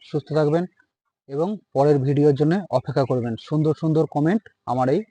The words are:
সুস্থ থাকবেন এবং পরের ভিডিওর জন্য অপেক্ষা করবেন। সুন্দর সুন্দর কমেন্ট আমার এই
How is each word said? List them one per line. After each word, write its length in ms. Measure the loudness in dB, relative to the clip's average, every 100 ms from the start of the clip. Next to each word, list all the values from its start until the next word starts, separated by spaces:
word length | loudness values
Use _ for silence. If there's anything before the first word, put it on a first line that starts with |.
সুস্থ 240 | -6 -8 -4
থাকবেন 300 | 0 0 0 -2 _ _ _ _ _ -10
এবং 180 | -4 -4 -6 _
পরের 260 | 0 2 2
ভিডিওর 360 | 2 2 2 4
জন্য 180 | 2 0 -2
অপেক্ষা 340 | -4 -2 -2 -2
করবেন। 280 | -2 -4 -8 -4
সুন্দর 260 | -2 0 0
সুন্দর 280 | 0 0 0
কমেন্ট 360 | 0 0 0 -4 _ -6
আমার 220 | -2 0
এই 120 | 0 -4